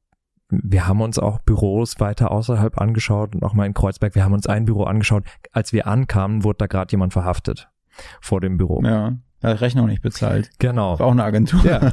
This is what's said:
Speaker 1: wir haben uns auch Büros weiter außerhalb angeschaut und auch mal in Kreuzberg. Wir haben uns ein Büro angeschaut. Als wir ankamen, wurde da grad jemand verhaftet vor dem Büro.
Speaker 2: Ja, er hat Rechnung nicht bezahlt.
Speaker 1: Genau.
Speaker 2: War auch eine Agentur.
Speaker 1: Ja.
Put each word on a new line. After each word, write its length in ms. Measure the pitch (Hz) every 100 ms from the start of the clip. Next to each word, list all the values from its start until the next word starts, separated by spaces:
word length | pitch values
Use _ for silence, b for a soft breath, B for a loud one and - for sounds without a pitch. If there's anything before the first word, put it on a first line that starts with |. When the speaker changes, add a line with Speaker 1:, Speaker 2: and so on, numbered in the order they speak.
| _ _ _ _ _
Speaker 1:
wir 380 | 95 98 95 87
haben 140 | 101
uns 180 | 113 113
auch 220 | 107 107
Büros 580 | - 107 101 101 117 -
weiter 300 | 104 104 110
außerhalb 480 | 104 113 113 110 -
angeschaut 540 | 104 113 - 104 107
und 80 | 107
auch 100 | 104
mal 120 | 101 101
in 80 |
Kreuzberg. 400 | 98 98 95 104
Wir 100 | 98
haben 80 | 95
uns 120 | 101 -
ein 180 | 107
Büro 200 | 110 104
angeschaut. 400 | 101 107 104 107 B B -
Als 200 | - 107
wir 160 | 110 101
ankamen, 560 | 107 131 98 98 110
wurde 140 | 107 101
da 80 | 101
grad 240 | 95 90
jemand 200 | 101 92
verhaftet 560 | 92 90 90 - - - _ _ B B B
vor 200 | - 95
dem 160 | 92 92
Büro. 240 | 90 -
Speaker 2:
Ja, 320 | 113 110 107 123 - _
er 100 | 113
hat 100 | 107
Rechnung 280 | 123 127 113
nicht 140 | 95
bezahlt. 480 | 110 - 117 101 104 -
Speaker 1:
Genau. 400 | 127 120 98 82
Speaker 2:
War 60 | 120
auch 40 |
eine 120 | 123
Agentur. 400 | 107 107 110 175
Speaker 1:
Ja. 280 | 180 151 135